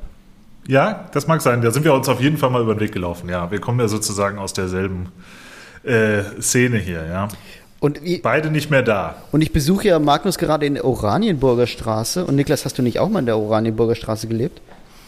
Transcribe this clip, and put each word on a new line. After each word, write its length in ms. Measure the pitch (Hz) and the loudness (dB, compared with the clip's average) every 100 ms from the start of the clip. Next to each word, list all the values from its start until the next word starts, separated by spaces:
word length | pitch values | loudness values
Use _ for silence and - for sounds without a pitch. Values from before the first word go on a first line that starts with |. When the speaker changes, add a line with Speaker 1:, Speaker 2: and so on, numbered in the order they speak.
| - - - - - - - | -12 -16 -20 -20 -20 -16 0
Speaker 1:
Ja, 400 | 135 185 208 - | 2 2 -2 -6
das 160 | 147 - | -4 0
mag 140 | 160 | 2
sein. 200 | 135 120 | 2 4
Da 100 | 117 | 2
sind 120 | 123 | 2
wir 100 | 156 | 4
uns 140 | 135 127 | 4 2
auf 140 | 120 | 2
jeden 160 | 135 147 | 2 2
Fall 120 | 131 | 0
mal 120 | 123 | 2
über 140 | 113 104 | 0 0
den 40 | |
Weg 140 | 104 | -2
gelaufen. 340 | 98 87 85 87 | -2 -6 -6 -6
Ja, 240 | 90 87 | -6 -4
wir 80 | 101 | -6
kommen 220 | - 120 | -2 0
ja 80 | 113 | 0
sozusagen 480 | 104 - 101 101 101 | 0 -4 -2 -2 -2
aus 160 | 95 | -6
derselben, 560 | - 92 92 95 90 92 - - - - - - - | -4 -4 -2 -2 -4 -8 -14 -20 -20 -20 -20 -20 -12
äh, 400 | - 113 110 104 101 - | 0 2 4 2 -2 -6
Szene 380 | - 127 123 113 | -2 2 2 0
hier, 280 | 87 82 80 | -2 -6 -6
ja. 200 | 90 104 - - - - - | -4 -6 -8 -18 -20 -20 -4
Speaker 2:
Und 200 | 147 151 | -2 -2
wie 180 | 175 175 | -4 -2
Speaker 1:
Beide 300 | 110 139 156 | 0 0 0
nicht 220 | 156 - | -2 2
mehr 100 | 139 | 2
da. 360 | 113 101 82 - - | 2 0 -2 -8 -2
Speaker 2:
Und 80 | 147 | 0
ich 100 | 156 | 2
besuche 380 | 160 139 196 214 | 2 2 2 4
ja 100 | 165 | 4
Magnus 380 | 147 147 196 - | 4 2 0 -2
gerade 280 | 160 151 147 | 0 0 0
in 100 | 135 | 0
der 100 | 131 | 0
Oranienburger 840 | 117 104 127 220 147 131 120 120 | 0 0 0 0 2 2 2 2
Straße. 560 | - 113 110 117 180 | -2 -4 -2 -2 -4
Und 140 | 180 139 | 0 0
Niklas, 260 | 139 139 | 2 0
hast 140 | 131 - | -2 -2
du 40 | |
nicht 180 | 123 107 | -2 0
auch 100 | 156 | 0
mal 100 | 214 | 0
in 60 | 120 | 0
der 120 | 110 | 0
Oranienburger 580 | 107 110 113 110 113 113 | 0 0 0 2 0 0
Straße 320 | - 107 113 | -4 -6 -4
gelebt? 340 | 113 143 - - - - - | -4 -4 -6 -20 -20 -20 -20